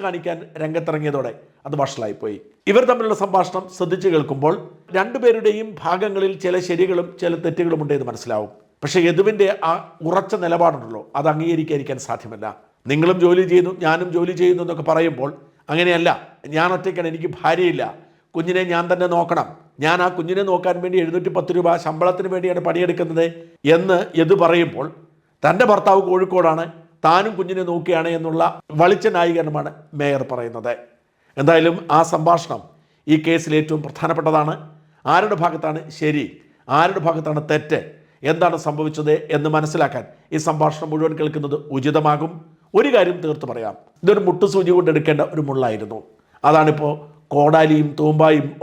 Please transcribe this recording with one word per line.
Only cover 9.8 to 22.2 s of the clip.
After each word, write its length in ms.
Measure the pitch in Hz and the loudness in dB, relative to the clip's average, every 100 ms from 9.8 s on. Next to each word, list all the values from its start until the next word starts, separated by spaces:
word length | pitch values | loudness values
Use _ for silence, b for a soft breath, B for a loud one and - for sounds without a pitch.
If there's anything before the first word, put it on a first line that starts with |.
| - - 160 | -6 -10 -2
ഉറച്ച 260 | 190 190 208 | -2 -2 -4
നിലപാടുണ്ടല്ലോ, 580 | 175 170 170 143 113 110 - 143 | -2 2 2 0 -8 -14 -10 -4
അത് 80 | 151 | -2
അംഗീകരിക്കാതിരിക്കാൻ 680 | 151 165 160 151 143 135 123 - | 0 0 -2 -2 -4 -6 -10 -8
സാധ്യമല്ല. 400 | 120 110 110 107 - _ _ 123 | -10 -10 -12 -12 -12 _ _ -2
"നിങ്ങളും 260 | 147 170 180 | 2 2 4
ജോലി 200 | 175 180 175 | 4 4 4
ചെയ്യുന്നു, 220 | 180 180 180 160 | 4 2 0 0
ഞാനും 240 | 165 180 175 | 0 -2 -2
ജോലി 180 | 175 165 | -2 2
ചെയ്യുന്നു" 220 | 180 180 175 | 2 2 -2
എന്നൊക്കെ 200 | 185 151 | -4 0
പറയുമ്പോൾ 380 | 160 165 123 143 151 b b - | 2 0 -2 -6 -8 b b -4
അങ്ങനെയല്ല. 380 | 156 175 170 170 165 - _ 143 156 | 0 2 2 2 0 -6 _ -6 -2
"ഞാൻ 120 | 175 185 | 0 -2
ഒറ്റയ്ക്കാണ്, 340 | 190 175 165 | -4 -4 -6
എനിക്ക് 180 | 160 165 - | -6 -8 -4
ഭാര്യയില്ല, 440 | 160 170 175 139 110 - b b b 165 | -2 2 0 0 -6 -10 b b b -6
കുഞ്ഞിനെ 280 | 165 180 180 | -2 -2 0
ഞാൻ 120 | 170 175 | -2 -2
തന്നെ 180 | 180 180 175 | -2 0 0
നോക്കണം, 340 | 170 160 - - _ - 151 | 0 -2 -4 -10 _ -4 0
ഞാൻ 120 | 175 180 | 2 0
ആ 40 | 180 | -2
കുഞ്ഞിനെ 280 | 165 185 196 | -4 -2 0
നോക്കാൻ 260 | 175 180 180 | 0 0 -2
വേണ്ടി 160 | 180 185 | -2 0
എഴുന്നൂറ്റി 300 | 165 175 175 175 | 0 -2 -2 -4
പത്ത് 160 | - 175 | -2 0
രൂപ 180 | 170 170 160 | 2 0 -2
ശമ്പളത്തിന് 460 | 156 180 180 | 0 0 0